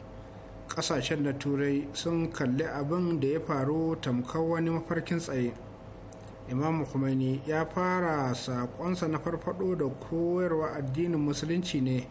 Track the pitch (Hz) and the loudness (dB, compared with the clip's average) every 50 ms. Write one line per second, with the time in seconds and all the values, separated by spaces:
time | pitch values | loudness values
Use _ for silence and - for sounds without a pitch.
0 | - - - - - - - - - - - - - - - - 151 - 170 139 | -14 -14 -14 -14 -14 -16 -16 -16 -16 -16 -16 -12 -10 -6 -4 -2 0 0 0 0
1 | 123 - 160 147 143 143 135 139 - 143 143 135 143 143 143 143 143 143 - - | 0 0 0 0 0 0 0 0 0 0 2 2 2 2 2 2 0 -2 -4 -4
2 | - 170 170 165 165 160 - - 147 123 127 135 160 - 123 143 143 143 165 180 | -2 0 0 2 0 0 0 0 0 2 2 2 0 0 -2 -2 -2 0 0 2
3 | 180 175 170 151 135 135 147 160 - - 156 139 131 135 151 160 165 160 160 160 | 2 2 2 2 2 2 2 0 0 0 0 2 2 2 2 2 2 0 0 0
4 | - 139 123 123 123 - - 160 165 165 170 165 165 165 165 160 165 - 175 165 | 0 0 0 0 0 0 0 0 2 2 2 2 2 2 2 0 0 0 0 -2
5 | 160 - 180 170 170 - 139 127 123 120 117 - - - - - - - - - | 0 0 0 -2 0 0 0 0 2 0 0 -4 -10 -14 -14 -14 -16 -16 -16 -14
6 | - - - - - - - - - - 127 127 147 160 165 160 143 - - 135 | -14 -14 -14 -14 -14 -14 -14 -12 -8 -4 -2 0 2 2 2 0 0 0 0 0
7 | 135 135 131 135 131 131 131 131 131 151 156 156 160 160 - 185 180 185 180 180 | 2 2 2 2 2 2 0 0 0 0 0 0 0 0 0 0 2 2 2 2
8 | 175 170 156 147 139 127 120 120 - - 127 123 123 120 - - 170 175 185 175 | 2 2 2 2 2 0 0 -2 -2 -2 -2 -2 -2 -4 -4 -4 -2 -2 0 0
9 | 170 160 156 143 - 165 - 156 - 180 180 180 190 185 180 165 147 135 131 - | 0 0 0 0 0 -2 -4 -2 -2 -4 -2 0 0 0 2 2 2 0 -2 -4
10 | - - 165 165 170 170 175 180 185 175 165 156 156 156 156 151 139 131 131 151 | -6 -4 -2 0 2 2 2 2 2 2 2 2 0 0 -2 -2 -2 -2 0 2
11 | 170 175 170 151 147 147 143 143 - 156 165 180 175 - - 147 131 131 131 127 | 2 2 2 2 2 2 2 0 0 0 0 0 0 0 2 2 2 4 2 2
12 | 120 - | 0 -4